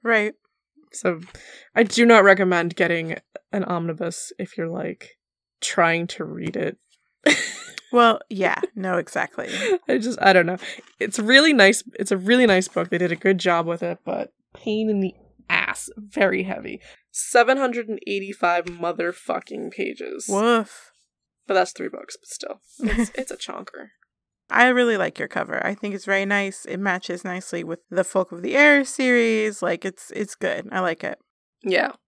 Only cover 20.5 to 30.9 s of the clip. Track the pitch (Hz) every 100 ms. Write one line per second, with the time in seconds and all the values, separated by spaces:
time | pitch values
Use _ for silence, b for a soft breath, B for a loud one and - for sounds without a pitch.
20.5 | 233 208 - - _ _ _ _ _ _
21.5 | 190 185 - - - - - - - -
22.5 | - _ - 233 220 226 - 262 - -
23.5 | - - - - _ _ _ _ _ _
24.5 | - 247 247 240 214 185 - - - -
25.5 | - - 202 208 196 190 196 196 202 196
26.5 | 190 - 185 202 180 - 175 196 180 -
27.5 | 170 165 165 _ 175 180 190 185 170 180
28.5 | 269 294 285 262 - 254 247 233 220 214
29.5 | 208 180 175 196 185 - - 208 - 190
30.5 | - - 185 185